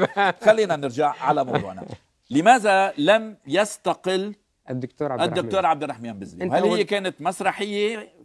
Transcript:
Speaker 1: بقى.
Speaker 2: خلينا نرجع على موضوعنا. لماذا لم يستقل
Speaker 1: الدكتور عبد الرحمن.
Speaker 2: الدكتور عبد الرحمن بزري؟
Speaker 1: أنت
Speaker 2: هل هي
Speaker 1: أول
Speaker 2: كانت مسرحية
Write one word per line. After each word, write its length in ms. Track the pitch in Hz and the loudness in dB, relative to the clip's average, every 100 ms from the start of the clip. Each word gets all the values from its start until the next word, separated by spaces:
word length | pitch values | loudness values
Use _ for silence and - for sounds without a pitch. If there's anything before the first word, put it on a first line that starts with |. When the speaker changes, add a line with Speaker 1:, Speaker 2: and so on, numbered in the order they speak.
| 180 | 0
Speaker 1:
بقى. 300 | - 196 - | 0 -2 2
Speaker 2:
خلينا 340 | 214 220 202 156 | 4 4 2 -2
نرجع 300 | 139 120 147 - | -4 -2 -2 0
على 240 | 131 147 | 0 0
موضوعنا. 400 | 127 131 98 92 - - _ _ _ | 0 -4 -6 -10 -14 -16 _ _ _
لماذا 600 | 131 185 254 208 190 190 - | 4 6 6 6 4 2 2
لم 380 | 151 220 220 196 139 | 4 4 0 -14 -2
يستقل 880 | 165 208 - 180 165 180 190 202 202 _ _ - | 0 0 -2 -4 -2 -2 -2 -4 -10 _ _ -10
Speaker 1:
الدكتور 420 | 127 127 - 147 | -8 -8 -6 -6
عبد 100 | 127 | -2
الرحمن. 160 | 175 180 | -2 -2
Speaker 2:
الدكتور 280 | 180 190 175 | -2 0 0
عبد 160 | 151 | 0
الرحمن 300 | 143 120 117 | -4 -8 -12
بزري؟ 320 | 104 92 85 | -12 -14 -8
Speaker 1:
أنت 80 | 113 | -2
Speaker 2:
هل 100 | 147 | 0
هي 80 | 202 | 2
Speaker 1:
أول 120 | 214 | 0
Speaker 2:
كانت 380 | 190 202 185 143 | 0 -2 -4 -6
مسرحية 920 | 156 180 247 - 202 202 208 226 - 170 | -6 -2 -4 -4 -4 -2 -2 -4 -12 _